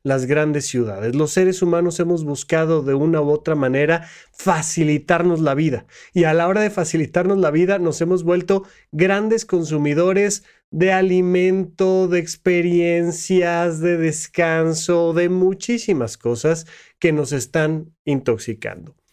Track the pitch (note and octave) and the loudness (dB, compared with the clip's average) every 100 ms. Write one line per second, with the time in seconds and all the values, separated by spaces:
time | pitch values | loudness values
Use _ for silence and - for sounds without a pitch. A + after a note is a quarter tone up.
0 | C#3 C3+ B2+ D3 D3+ D3 C3+ B2 A#2 G2 | -4 -2 0 0 0 -2 -2 -4 -4 -4
1 | A2+ C3+ D3+ - F#3 F#3 F3 E3+ F3 E3 | -4 -2 0 2 2 2 0 2 0 -2
2 | E3+ E3+ D3+ C#3 - D#3+ D#3+ D#3+ C#3 C#3 | -2 -2 -4 -8 -2 0 2 0 0 0
3 | D#3+ D#3+ D3 D3+ - D#3 C3 C3+ D3 E3 | 2 2 2 0 0 0 0 2 2 0
4 | D#3+ - - - F#3+ D#3+ D3+ - D3+ D3 | -4 -20 -20 -6 -2 0 -2 -2 0 0
5 | - E3+ F3 D#3+ D#3 C#3 D#3 A#2+ - - | 0 2 2 2 0 0 0 -2 -8 -20
6 | - F#3 D#3+ D#3+ F3 G3 G#3 G#3 E3 E3 | -4 0 2 2 2 0 0 -2 -2 -2
7 | D3 F3 F#3 G3 E3 D3+ F3+ G3 E3+ D3+ | 0 0 0 2 2 2 2 2 0 -2
8 | E3+ F3+ E3 F3+ F3 G3 F#3+ - _ D3+ | 0 0 0 0 0 -2 -4 -18 _ -2
9 | F#3 G3 A3 A3+ A3 F3+ D3+ D#3 D3 D3 | 0 0 0 -2 0 -2 0 -2 0 2
10 | F3+ F#3+ G3+ G3+ - _ _ D#3+ F#3 F#3 | 2 2 0 -2 -10 _ _ 0 2 2
11 | F#3 F3+ F3+ F3+ F#3 F#3+ F#3 - F#3+ F#3 | 2 2 2 2 2 0 -2 -2 0 2
12 | F#3 F3 E3 - F#3 F3 F3 F3 E3+ E3+ | 2 0 -2 -4 0 0 2 2 2 0
13 | E3+ E3 - F#3 F3 E3+ F3 D#3+ E3+ E3+ | 0 -4 0 2 2 0 -2 -2 -2 0
14 | D#3+ D#3 - - E3 D#3+ D#3+ D#3+ - F3 | -2 -4 -6 -2 0 2 0 -2 0 0
15 | E3+ E3 F3 F#3 F#3 F#3+ - A#3 A3+ D#3+ | 2 0 0 2 0 0 -4 -4 0 -2
16 | A2+ - A#2 A#2+ D3+ E3 D#3+ - - - | -2 -4 -4 -2 -2 -2 -6 -20 -20 -2
17 | E3+ D3+ D3 C#3+ - E3 D#3 D#3+ D#3 _ | 0 0 -2 -4 -2 -2 0 -2 -8 _
18 | - C#3 C3+ A2 - G#2+ G#2 - - - | -4 -2 -2 -2 -4 -10 -10 -12 -18 -20
19 | _ | _